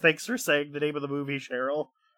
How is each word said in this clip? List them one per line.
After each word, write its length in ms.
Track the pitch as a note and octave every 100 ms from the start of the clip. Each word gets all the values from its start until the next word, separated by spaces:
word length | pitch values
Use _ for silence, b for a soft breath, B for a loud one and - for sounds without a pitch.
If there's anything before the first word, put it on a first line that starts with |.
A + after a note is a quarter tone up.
Thanks 260 | E3 D#3+ -
for 100 | B3
saying 360 | - D3 D3
the 80 | C#3+
name 160 | D3+ D3
of 60 |
the 60 | C#3
movie, 300 | C#3+ C#3 C#3
Cheryl. 520 | C3 B2 C3 D3+ D3 _ _